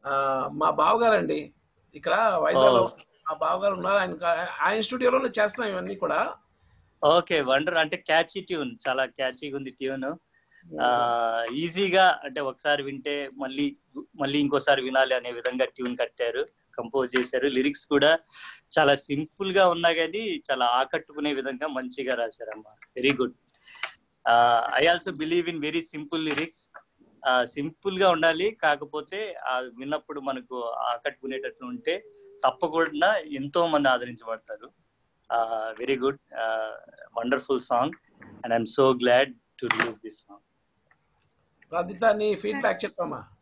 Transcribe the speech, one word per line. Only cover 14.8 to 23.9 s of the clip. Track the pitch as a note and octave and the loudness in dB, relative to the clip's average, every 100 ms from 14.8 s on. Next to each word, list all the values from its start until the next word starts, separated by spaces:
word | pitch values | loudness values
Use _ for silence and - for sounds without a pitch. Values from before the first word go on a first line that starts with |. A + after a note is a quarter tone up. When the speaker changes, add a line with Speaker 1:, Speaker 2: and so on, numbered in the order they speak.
Speaker 2:
వినాలి | B2+ C3 C3 B2+ | 2 2 4 2
అనే | A#2+ | -2
విధంగా | A#2+ B2 B2+ B2+ | -6 -4 0 -2
ట్యూన్ | - B2 B2 | -2 -6 -2
కట్టారు, | A#2 - A#2+ B2 D#3 _ _ - | -4 -2 -4 -2 -6 _ _ -12
కంపోజ్ | A#2 C3+ B2+ B2+ | -4 -2 0 0
చేశారు. | B2 B2+ C#3 | 0 0 0
లిరిక్స్ | B2+ C#3 C#3+ - | 0 -2 -4 0
కూడా | C#3+ D3 E3 _ - - - _ - | 4 4 2 _ -20 -20 -20 _ 2
చాలా | C#3+ C#3 | 4 2
సింపుల్ | - C#3+ D#3 _ G3 F#3 | 0 -6 -6 _ -2 4
గా | F#3 | 4
ఉన్నా | E3+ E3+ | 4 2
కానీ | E3 E3 G3 A3+ D#3 - | 2 -2 -4 -6 -6 -4
చాలా | C3 A#2+ | 0 2
ఆకట్టుకునే | B2 C3+ D#3+ - D3 D3 | 2 0 -4 -6 -6 -4
విధంగా | C3+ C3+ B2+ D3+ | -4 -4 -6 -6
మంచిగా | D3+ B2+ B2+ C#3 A#2+ | -6 -8 -8 -4 -2
రాశారమ్మా. | A#2 - A2 G#2+ - - - B2 | -4 -8 -14 -14 -16 -20 -16 0
Very | C3 C3+ | 0 2
good. | B2+ - _ _ - - - | -2 -4 _ _ -20 -14 -12